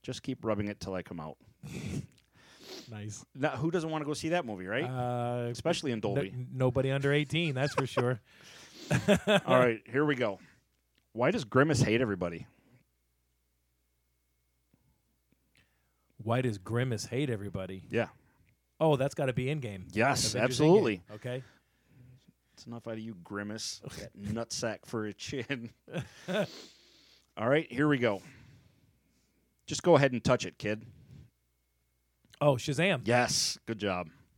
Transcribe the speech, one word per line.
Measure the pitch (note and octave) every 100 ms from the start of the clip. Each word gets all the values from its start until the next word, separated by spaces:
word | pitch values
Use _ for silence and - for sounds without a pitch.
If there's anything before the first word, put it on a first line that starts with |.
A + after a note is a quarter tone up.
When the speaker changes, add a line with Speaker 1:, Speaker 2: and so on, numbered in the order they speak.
Speaker 1:
Just | - B2
keep | - B2 A2
rubbing | G#2 G#2
it | G2+
till | G#2 F#2
I |
come | F2 F2
out. | D#2 C#2+ - _
<laughs> | - - - - - _ _ _ - - - - -
Speaker 2:
Nice. | G#2+ G#2+ G#2 -
Speaker 1:
Now, | C3+ D3
who | B2+ D#3+
doesn't | F3 D#3+
wanna | D#3
go | D3
see | D3 D#3+
that | F3 B2
movie, | G2 F#2
right? | A#2
Speaker 2:
Uh, | B2+ B2+ B2 B2 A#2+ A#2+ A#2+
Speaker 1:
Especially | A#2 D#3+ E3+ D3+
in | A#2
Speaker 2:
no-, | G#2 B2+
Speaker 1:
Dolby. | G2 B2 B2+
Speaker 2:
nobody | B2+ C3 B2+ C3
under | C3+ C#3
eighteen, | D3 D3 D#3 E3+ B2+
that's | D3
for | - C3+
sure. | - B2 B2 _ - - - - - -
<laughs> | B2 - G3+ - G3+ -
Speaker 1:
All | B2+
right, | B2 A2+ -
here | B2 D3+
we | C3
go. | A#2 F#2+ - _ _ _ _ _ _
Why | A2 B2+
does | A3 A2+
Grimace | B2+ D3+ B2
hate | G#2+ A2+
everybody? | A#2+ F#2+ F2 E2+ - _ _ _ _ _ _ _ _ _ _ _ _ _ _ _ _ _ _ _ _ _ _ _ _ _ _ _ _ _ _ _ _ _ _ _ _ _
Speaker 2:
Why | G#2+ A#2+
does | B2+ G2+
Grimace | F#2 A#2 B2+ G#2+ -
hate | B2 C#3+
everybody? | A2 G2+ F#2+ F#2 F#3+ D#3
Speaker 1:
Yeah. | - - - _ _ _ _ _ _
Speaker 2:
Oh, | D#3+ C#3
that's | C3+ -
gotta | C3+
be | B2 B2+
Endgame. | D3 A#2+ G2 F#2
Speaker 1:
Yes, | G#2+ B2+ B2 A2+
Speaker 2:
Avengers | A#2+ B2 B2
Speaker 1:
absolutely. | D3+ G3+ C#3+ F#2+ -
Speaker 2:
Endgame. | G#2+
Okay. | B2 B2+ B2+ _ _ _ _ - B2+ - - _ _
Speaker 1:
It's | - -
enough | A#2 A#2
out |
of | A2
you, | A2+ F#2+
Grimace. | E2+ G2+ G#2 A2 - - -
Speaker 2:
<laughs> | -
Speaker 1:
That | G2 -
nutsack | G2+ A2+ A#2 - A2+ G2+ -
for | A#2 G#2+
a |
chin. | G2+ - C#3 A#2+ C3+ A2+ _ -
<laughs> | - - - - G3 F#3 - - _ _ _ _ _ _ -
All | A2
right, | D3 D#3+
here | A#2+ D3+
we | C#3
go. | A#2+ G2 - - - - _ _ _ _ _ _ _ _ _ _ -
Just | D3
go | F3+ D3+
ahead | C#3
and | B2
touch | - B2 F2+
it, | -
kid. | G#2 G#2+ A2+ - - - - _ _ _ _ _ _ _ _ _ _ -
Speaker 2:
Oh, | D3 B2+
Shazam. | - C3+ F#3 D3 A2
Speaker 1:
Yes, | B2 A#2+ - - - -
good | A2
job. | G2+ F2+ E2 - _